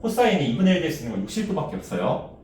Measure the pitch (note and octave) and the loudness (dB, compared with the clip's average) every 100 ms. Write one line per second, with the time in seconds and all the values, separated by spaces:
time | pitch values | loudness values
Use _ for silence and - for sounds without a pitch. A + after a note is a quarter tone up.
0 | A3+ - A3+ F#3 C#3+ - F#3 F3+ D#3+ D3 | -2 2 4 4 2 4 4 4 2 -4
1 | A#2 G#2+ G2 G#3+ G3 F#3+ - F#2 - F2+ | -4 -6 -4 -4 -2 -2 -4 -8 -6 -2
2 | F#2 - - - | 0 -2 -6 -18